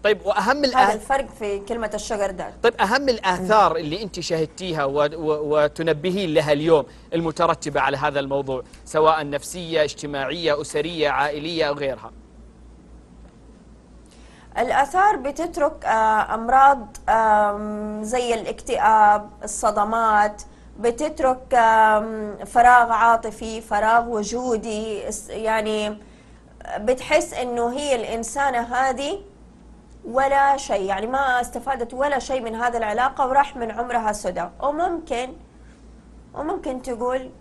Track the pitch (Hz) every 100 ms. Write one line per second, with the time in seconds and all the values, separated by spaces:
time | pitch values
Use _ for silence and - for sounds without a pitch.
0 | 202 208 190 208 202 277 285 254 202 214
1 | - 269 262 - 208 202 202 233 220 208
2 | - 220 196 185 143 - - - 202 247
3 | 277 226 190 180 185 214 185 160 156 175
4 | 214 - 160 165 151 - 185 156 139 143
5 | 147 160 156 151 151 151 147 151 165 151
6 | 175 185 185 151 147 147 156 160 131 -
7 | - 170 165 156 170 160 151 143 135 135
8 | 147 143 139 139 135 131 - - - 156
9 | 156 160 147 143 - 185 165 160 147 -
10 | 147 143 131 165 165 147 151 156 151 175
11 | 147 131 143 147 156 165 151 143 139 123
12 | 113 - - - - - - - - -
13 | - - - - - - - - - -
14 | - - - - - - 240 - 277 370
15 | 403 330 254 294 339 339 294 311 - 220
16 | 220 214 - 220 226 262 269 277 214 -
17 | - 220 220 214 208 208 214 208 214 214
18 | 214 247 240 226 190 220 - 233 214 220
19 | 208 208 208 - 214 - 226 208 208 226
20 | 226 214 208 208 - - - - 233 233
21 | 302 302 262 254 - 247 226 220 220 214
22 | 220 220 214 202 202 247 240 247 233 226
23 | 233 226 226 208 226 220 226 208 214 233
24 | 233 226 202 233 254 220 226 214 220 202
25 | - 214 - - 220 220 214 214 208 214
26 | - - - - - - - - 214 254
27 | - 302 - - 247 240 233 254 294 247
28 | 220 226 220 277 269 247 233 247 269 247
29 | 285 403 - - - - - - - -
30 | 220 240 269 277 277 277 - 202 190 196
31 | 220 269 277 247 247 240 269 262 240 254
32 | 285 277 - 262 233 226 240 233 220 214
33 | 262 277 269 269 277 262 233 214 247 240
34 | 214 208 196 175 175 - 269 294 359 339
35 | - 240 254 320 - - - - - -
36 | - - - - 302 370 294 254 254 233
37 | 247 262 254 -